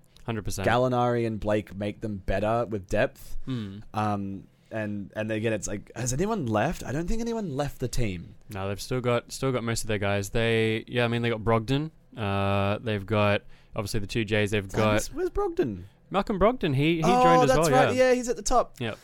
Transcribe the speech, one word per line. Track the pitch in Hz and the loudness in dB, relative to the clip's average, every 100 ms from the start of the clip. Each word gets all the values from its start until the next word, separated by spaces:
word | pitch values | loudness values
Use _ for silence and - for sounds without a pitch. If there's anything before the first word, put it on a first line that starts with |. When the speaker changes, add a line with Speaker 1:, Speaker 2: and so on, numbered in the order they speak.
| - - - | -20 -16 -6
Speaker 1:
hundred | 113 98 | -4 -4
percent. | 101 95 | 0 2
Speaker 2:
Gallinari | 120 127 123 123 120 117 | 4 4 2 2 2 0
and | 110 | -2
Blake | 104 107 98 98 | 0 0 0 -6
make | 104 101 | -6 -6
them | 113 101 92 | -6 -6 -2
better | 98 104 117 120 | 0 2 0 0
with | 104 92 | -6 -2
depth. | 104 139 - - - - | 0 0 -2 -8 -6 -4
Speaker 1:
Mm. | 127 104 98 - 107 | -6 -6 -12 -10 -4
Speaker 2:
Um, | 107 101 98 98 - _ - | -2 -2 -4 -10 -14 _ -12
and, | 110 107 104 95 - | -6 -6 -6 -8 -6
and | 107 | -4
again, | 110 113 | -2 0
it's | 110 - | -2 -4
like, | 104 - - | -8 -10 -8
has | 123 | -4
anyone | 127 196 226 123 | -2 0 -2 0
left? | 107 120 - - | 0 0 -2 -6
I | |
don't | 131 170 | -6 -2
think | 226 | -2
anyone | 233 226 190 131 | -2 -4 -4 -4
left | 143 - | -6 -4
the | 120 | -4
team. | - 113 87 - - - | -2 -2 -2 -10 -18 -14
Speaker 1:
No, | 101 95 | -8 -6
they've | 101 | -6
still | - 127 | -4 -4
got, | 120 120 - | 0 -2 -2
still | - 135 | -6 -2
got | 127 117 | -2 -2
most | 113 | -4
of | - | -2
their | 107 | -2
guys. | 101 101 95 | 0 0 0
They, | 120 113 113 113 110 - | 0 2 2 2 0 -4
yeah, | 123 120 | -2 0
I | |
mean, | 120 | 0
they | 117 | 0
got | 110 | -2
Brogdon. | 107 113 110 139 156 - - - | 2 2 2 -2 -2 -10 -20 -6
Uh, | 104 98 98 101 98 104 | -2 0 0 2 0 -2
they've | 120 104 95 | -2 -4 0
got, | 107 104 101 - - - - | 2 4 2 -2 -20 -14 -8
obviously, | 101 113 | -4 -2
the | 98 | -2
two | 117 104 | -2 0
Jays. | 107 107 | 2 2
They've | 107 98 | 0 -2
got | 117 107 | 0 2
Speaker 2:
Where's, | 104 - | 2 0
where's | 285 359 | -4 -4
Brogdon? | 381 403 339 143 92 95 _ - | -2 -2 0 -2 -4 -12 _ -6
Speaker 1:
Malcolm | 180 196 196 | -4 -2 2
Brogdon. | 196 254 175 135 | 2 2 0 2
He, | 151 170 | 2 2
he | 160 | 4
Speaker 2:
Oh, | - | 6
Speaker 1:
joined | 254 254 254 | 8 8 6
as | - | 4
Speaker 2:
that's | - | 6
Speaker 1:
well. | 262 262 | 6 4
Speaker 2:
right. | 254 | 4
Speaker 1:
Yeah. | 254 | 4
Speaker 2:
Yeah, | 254 | 4
he's | 240 | 0
at | 226 | -4
the | |
top. | 202 247 - - | 0 2 2 -4
Speaker 1:
Yep. | 117 - | -6 -6